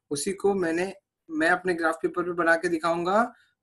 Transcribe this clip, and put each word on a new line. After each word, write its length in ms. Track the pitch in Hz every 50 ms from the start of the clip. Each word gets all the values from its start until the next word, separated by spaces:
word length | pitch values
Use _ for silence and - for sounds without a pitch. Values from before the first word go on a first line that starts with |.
| _ -
उसी 220 | 151 143 - -
को 220 | 185 - - 196 202
मैंने, 400 | 196 175 165 160 175 180 196 190 - _ _ _ _ _ -
मैं 180 | 160 151 160 170
अपने 260 | 180 180 180 185 175
ग्राफ 240 | 165 165 160 165 -
पेपर 200 | - 180 175 175
पे 100 | 170 175
बना 240 | 175 175 170 165 165
के 120 | 165 180 180
दिखाऊंगा 680 | 170 160 - 170 170 175 170 180 196 214 240 247 - _ _ _ _ _